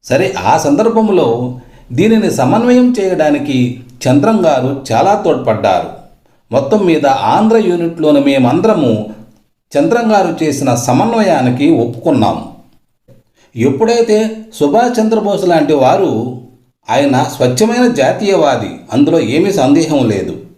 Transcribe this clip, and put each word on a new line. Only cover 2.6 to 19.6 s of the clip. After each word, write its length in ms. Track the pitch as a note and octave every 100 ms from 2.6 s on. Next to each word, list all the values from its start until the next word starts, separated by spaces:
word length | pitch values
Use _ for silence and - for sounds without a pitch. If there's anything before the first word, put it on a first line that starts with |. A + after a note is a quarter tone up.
| A#3+ B3 B3 G#3
చేయడానికి 800 | F#3+ F3 D3+ D3 C#3+ C3 A#2+ - - - C3+
చంద్రం 380 | C#3 A3 A3 E3+
గారు 380 | C3+ B2+ C#3 -
చాలా 300 | A2+ F3 G#3
తోడ్పడ్డారు. 640 | - - A#2 G#2+ - F#3 - - - _ _ _ _
మొత్తం 320 | B2 C#3 G#3
మీద 220 | F#3 D#3 C#3
ఆంధ్ర 500 | C3+ - F3 A3 A3
యూనిట్లోని 640 | F#3 F3 E3+ E3 D3+ C#3+
మేమందరము 1000 | C#3 C3+ B2 E3 A3 F3+ B2+ G#2+ G#2+ - - _ _ _ _ D3
చంద్రం 340 | - A#3 A3
గారు 320 | G#3 F#3 -
చేసిన 300 | D#3 C3+ C3
సమన్వయానికి 960 | B2 B2+ C3 G#3+ A#3 G3 D3+ B2+ B2 D3+
ఒప్పుకున్నాం. 800 | C#3+ A#2 - E3+ C3+ G2+ E2 - - _ _ _ _ _ - _ _ _ A#2+
ఎప్పుడైతే 800 | B2 - A3 A#3 A3+ G#3+ A3 - -
సుభాష్ 460 | - D3 G#3+ A#3+ A#3+
చంద్రబోస్ 480 | A3 A3 G3 G3 F3+
లాంటి 260 | E3 D3
వారు, 680 | D3 B2+ - F#3 - B2+ B2 - _ _ _ -
ఆయన 360 | B2 C#3+ C3 C#3+ -
స్వచ్ఛమైన 500 | B2+ B2 A3 A#3+ B3
జాతీయవాది, 840 | - C3+ F3+ G3+ F#3 D3 A#2+ G2 - -
అందులో 280 | A#2+ D3 E3
ఏమీ 320 | A2 C#3+ G3
సందేహం 560 | -